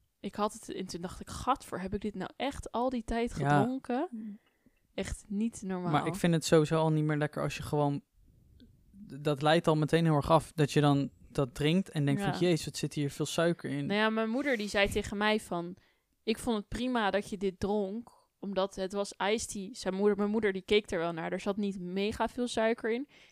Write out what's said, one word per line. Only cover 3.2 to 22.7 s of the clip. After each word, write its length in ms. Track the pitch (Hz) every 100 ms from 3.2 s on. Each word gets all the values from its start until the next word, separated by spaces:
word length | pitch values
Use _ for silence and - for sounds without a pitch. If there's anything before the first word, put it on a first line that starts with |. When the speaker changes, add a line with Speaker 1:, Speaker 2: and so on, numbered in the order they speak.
| 240 165
Speaker 2:
Ja. 220 | 143 147
Speaker 1:
gedronken?" 480 | 240 262 - 247 349
Speaker 2:
Mm. 280 | 220 220 202 _ _ _ _ _
Speaker 1:
Echt 300 | - 190 - -
niet 340 | 202 226 - 190
normaal. 260 | 185 180
Speaker 2:
Maar 160 | 151 165
ik 80 | 180
vind 180 | 175
het 120 | 165 -
sowieso 320 | 165 147 160
al 120 | 160
niet 120 | 156
meer 140 | 151 147
lekker 240 | 147 -
als 140 | 147 -
je 60 |
gewoon, 380 | - 147 143 143 - _ _ _ _ - - _ _ - 110
d-, 160 | 139
dat 180 | 151 135
leidt 260 | 151 165 165
al 80 | 156
meteen 300 | 151 160 165
heel 100 | 147
erg 140 | -
af, 200 | 160 - -
dat 160 | 143
je 100 | 151
dan 280 | 147 143 139 - -
dat 240 | - 131 -
drinkt 340 | 147 180 -
en 160 | 156 143
denkt 160 | 143
van: 100 | 196
Speaker 1:
Ja. 60 | -
Speaker 2:
"Jezus, 260 | 180 160 147
wat 120 | -
zit 160 | 143
hier 160 | 151 139
veel 140 | - 147
suiker 440 | - 170 170 135
in." 160 | 143 143
Speaker 1:
Nou 140 | 208
ja, 100 | 220
mijn 200 | 220 220
moeder 280 | 247 285 233
die 100 | 208
zei 220 | 202 202
tegen 280 | 208 - 208
mij 220 | 214 214
van: 360 | - 175 175 190 _ _ _ _
"Ik 140 | - 226
vond 200 | 247 214
het 100 | -
prima 440 | 220 254 240 202
dat 180 | 196 202
je 80 | 185
dit 220 | 196 185
dronk, 500 | 196 214 190 220 - _ _ _
omdat 360 | 196 185 190 -
het 180 | 190
was 200 | 202 202 -
iced 320 | 190 226 -
tea." 200 | 202 190
Zijn 220 | - 190
moeder, 240 | 190 208 202
mijn 120 | 208
moeder 240 | 220 208
die 80 | 185
keek 300 | - 208 -
er 80 | 185
wel 120 | 170
naar. 180 | 165 175
Er 80 | 180
zat 180 | 202 202
niet 220 | 202 196
mega 480 | 175 190 208 214 220
veel 200 | - 247
suiker 440 | 226 220